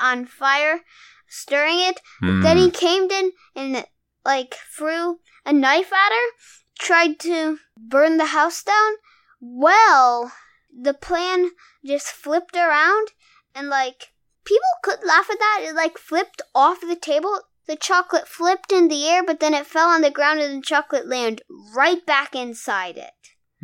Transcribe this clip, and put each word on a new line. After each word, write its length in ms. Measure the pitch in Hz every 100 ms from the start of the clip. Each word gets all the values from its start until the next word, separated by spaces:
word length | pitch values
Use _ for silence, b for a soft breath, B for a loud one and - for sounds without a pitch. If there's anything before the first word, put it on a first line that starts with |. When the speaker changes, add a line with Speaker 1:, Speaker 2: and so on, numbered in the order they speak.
Speaker 1:
on 260 | 254 247 247
fire, 540 | - 269 277 302 339 b b b b _
stirring 500 | - - 285 302 349
it. 220 | 370 370 b b
But 200 | 92 95
then 140 | 320 349
he 120 | 359
Speaker 2:
Mm. 40 |
Speaker 1:
came 360 | 349 349 381 370
in 220 | 392 381 b b
and, 320 | 269 269 254 - _ _ _
like, 320 | 262 269 254 - - -
threw 440 | 302 330 349 339 b b 277
a 60 |
knife 400 | 285 269 311 370
at 180 | 381 403
her, 160 | 453 480 - b b _ -
tried 380 | - 339 339 302
to 380 | 330 339 311 302 _ -
burn 380 | 226 269 320 320
the 100 | 311
house 360 | 311 330 -
down. 280 | - 427 427 427 b b b b
Well, 920 | 240 247 302 415 440 285 247 240 247 B B B _
the 240 | 247 262
plan 560 | 277 - 349 359 370 359 b b b
just 240 | 269 285 -
flipped 480 | - 285 330 349 349
around, 520 | 339 294 330 427 427 - b b _
and, 140 | 269 285
like, 440 | 277 254 262 - _ _ _
people 220 | - 403 740 719
could 220 | 403 - 370
laugh 240 | 330 381
at 80 | 392
that. 220 | 427 415
It, 120 | 214
like, 220 | 311 320 -
flipped 460 | - 320 - - -
off 260 | 254 294 359
the 160 | 339 349
table. 460 | 311 294 370 392 - _ -
The 100 | 302
chocolate 500 | - 359 359 330 -
flipped 460 | - 339 370 -
in 160 | 370 339
the 180 | 294 302
air, 140 | 359
but 140 | 359 311
then 160 | 311
it 120 | 294 294
fell 220 | 320 339
on 120 | 330
the 100 | 294
ground 300 | 277 294 311
and 180 | 285 277
the 60 | -
chocolate 400 | 294 294 277 247
landed 360 | 254 233 220 - - 208
right 300 | 233 311 349
back 300 | 330 277 285
inside 640 | 262 247 226 - 202 180 -
it. 140 | - _ _ _ _ _